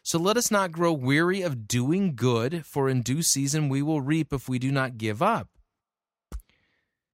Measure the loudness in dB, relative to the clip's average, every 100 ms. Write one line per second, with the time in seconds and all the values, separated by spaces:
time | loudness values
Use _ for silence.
0 | -4 0 2 2 2 0 0 0 0 2
1 | 2 2 2 0 -2 -4 -2 0 2 2
2 | 0 0 2 2 0 -4 -6 -2 0 0
3 | 0 0 0 0 0 0 0 0 0 -2
4 | 0 0 0 -4 -4 -2 0 0 -2 -4
5 | -4 0 0 0 -4 _ _ _ _ _
6 | _ _ _ -14 -14 _ _ _ _ _
7 | _